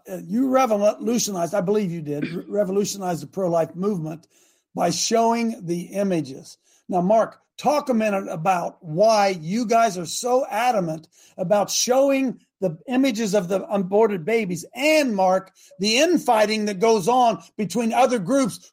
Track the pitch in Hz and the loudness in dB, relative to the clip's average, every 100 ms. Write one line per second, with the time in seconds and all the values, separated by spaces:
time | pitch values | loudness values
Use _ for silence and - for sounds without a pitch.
0 | - 180 170 220 269 262 254 208 208 - | -14 -12 -6 -2 2 2 2 2 2 0
1 | 214 240 - 185 170 202 185 214 190 170 | -2 -2 -2 -4 -4 -2 0 0 -2 -6
2 | 147 147 147 170 - 202 190 196 202 202 | -6 -6 -6 -8 -6 -2 0 0 -2 -4
3 | 185 165 139 185 185 170 160 170 196 196 | -6 -6 -6 -4 -2 0 -2 -2 -4 -2
4 | 156 160 _ _ _ _ _ - 175 170 | -6 -10 _ _ _ _ _ -2 -2 -2
5 | - 226 226 233 233 226 170 175 185 196 | 0 2 2 2 -2 -6 -6 -6 -6 -4
6 | 202 170 131 135 - - _ _ - 180 | -2 -2 -4 -10 -18 -20 _ _ -6 -2
7 | 180 220 196 - _ - 254 294 285 226 | 2 2 2 -4 _ -4 0 0 0 0
8 | 220 196 202 180 180 180 170 - 165 156 | 0 -2 -4 -4 0 0 -2 -10 -8 2
9 | 220 220 202 190 156 214 220 226 226 180 | 4 6 2 0 -4 -4 2 2 2 -2
10 | 165 - 247 254 - 202 247 220 165 156 | -8 -6 0 0 0 0 0 0 -2 -6
11 | - _ _ - 180 208 190 - - 254 | -12 _ _ -8 0 0 2 -2 2 2
12 | 277 269 262 - _ - 190 160 - 254 | 4 2 0 -4 _ -6 -6 -6 -4 0
13 | 269 214 220 202 175 196 - 208 185 202 | 2 0 0 0 0 -4 -2 -4 0 2
14 | 226 196 156 226 196 170 - 240 294 311 | 2 0 -2 -2 -2 -6 -10 -2 2 2
15 | 269 196 185 185 185 _ - - 202 233 | 2 2 2 2 -2 _ -20 -6 0 2
16 | 330 302 - 220 214 220 208 190 226 226 | 4 2 2 2 4 0 -2 0 2 2
17 | 180 254 240 196 - - 202 233 226 226 | 4 4 4 0 -8 -6 -4 -2 0 4
18 | 254 240 165 277 254 - - | 2 2 0 0 0 -4 -8